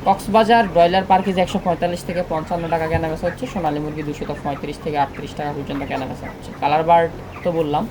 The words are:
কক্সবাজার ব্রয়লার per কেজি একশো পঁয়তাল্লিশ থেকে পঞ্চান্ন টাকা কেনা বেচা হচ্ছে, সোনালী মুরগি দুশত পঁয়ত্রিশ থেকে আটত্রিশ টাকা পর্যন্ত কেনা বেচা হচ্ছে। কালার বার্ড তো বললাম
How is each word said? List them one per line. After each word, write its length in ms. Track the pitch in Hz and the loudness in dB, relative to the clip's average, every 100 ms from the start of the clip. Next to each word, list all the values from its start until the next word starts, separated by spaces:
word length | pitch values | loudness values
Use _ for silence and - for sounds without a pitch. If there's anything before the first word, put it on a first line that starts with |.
কক্সবাজার 600 | - 190 - 214 214 233 202 | 2 0 4 4 6 6 6
ব্রয়লার 300 | 170 175 175 - | 6 6 4 4
per 100 | 190 | 2
কেজি 160 | 196 185 | 4 2
একশো 180 | 175 196 180 | 2 0 0
পঁয়তাল্লিশ 360 | 165 175 175 - | 0 0 -2 -4
থেকে 140 | 175 175 | -4 -2
পঞ্চান্ন 360 | 160 160 170 165 | -4 -2 -4 -2
টাকা 140 | 165 160 | -2 0
কেনা 180 | 165 160 | 0 0
বেচা 160 | 160 175 | -2 -4
হচ্ছে, 160 | 170 247 | -4 -6
সোনালী 280 | 202 160 147 | -2 -2 -2
মুরগি 220 | 151 147 151 | -4 -6 -6
দুশত 220 | 143 - 143 | -6 -6 -6
পঁয়ত্রিশ 340 | 147 139 147 143 | -6 -6 -8 -8
থেকে 120 | 165 147 | -4 -2
আটত্রিশ 340 | - - 143 - | -2 -4 -10 -6
টাকা 120 | 147 139 | -6 -6
পর্যন্ত 260 | 139 143 135 | -6 -6 -4
কেনা 160 | 131 127 | -6 -6
বেচা 160 | - 104 | -8 -12
হচ্ছে। 200 | - - - | -12 -14 -4
কালার 220 | 143 151 165 | 0 2 6
বার্ড 220 | 170 165 - - - | 6 4 -2 -12 -6
তো 60 | 175 165 | -2 0
বললাম 260 | 151 151 220 | 0 0 -2